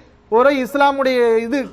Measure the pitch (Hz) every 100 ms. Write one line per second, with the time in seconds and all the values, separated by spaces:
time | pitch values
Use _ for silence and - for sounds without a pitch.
0 | - _ - 214 262 285 247 285 285 277
1 | 262 254 233 226 233 277 240